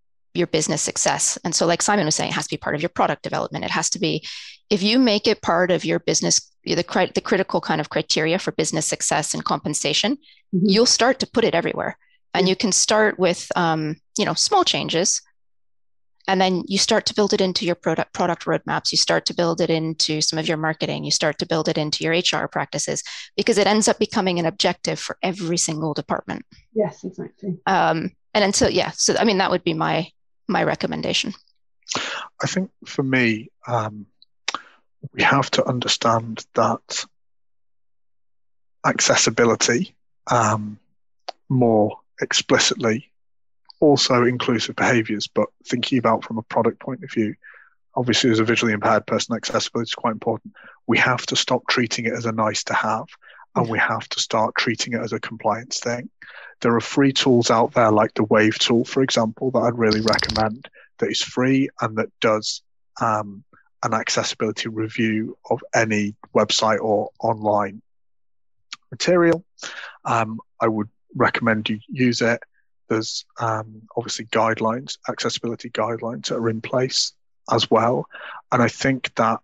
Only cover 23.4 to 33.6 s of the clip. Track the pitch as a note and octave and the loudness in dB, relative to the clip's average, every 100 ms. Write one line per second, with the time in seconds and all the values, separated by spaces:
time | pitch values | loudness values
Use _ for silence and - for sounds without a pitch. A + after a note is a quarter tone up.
23.4 | A3+ G3+ F#3+ G#3+ A3 - G#3+ A3 F#3+ F3 | 0 4 4 4 2 2 0 0 0 0
24.4 | E3 G3 F#3 F3 - D#3 - - F3+ F#3 | 0 0 0 -2 -4 -6 -6 -6 -4 -4
25.4 | E3 F3 - D#3 D#3+ D3 - - - - | -2 -2 -2 -2 -4 -4 -4 -4 -4 -10
26.4 | - _ _ A3 G#3 - F#3 F3+ E3+ - | -12 _ _ -2 -2 -4 -12 -12 -14 -10
27.4 | G#3 F3 - F#3 E3 E3 F#3 - _ G#3+ | -8 -6 0 2 2 0 -4 -10 _ 0
28.4 | G3 G3+ G#3 A2+ D3+ - - F3+ A3+ G3 | 2 2 2 2 -2 0 0 2 2 2
29.4 | F#3 F3+ - D#3+ D#3 D#3+ F3+ _ _ _ | 2 0 -2 -2 0 -2 -4 _ _ _
30.4 | - F3 E3+ E3 - D#3+ - - - - | -4 -2 0 -2 -4 -4 -2 -2 -4 -8
31.4 | _ _ _ _ - - - - - - | _ _ _ _ -10 -6 -6 -8 -12 -6
32.4 | C3+ F#3+ F#3+ _ - - C3+ C3 A#2+ G#2+ | -4 -2 -6 _ -10 -4 0 2 2 0
33.4 | B2+ _ | -4 _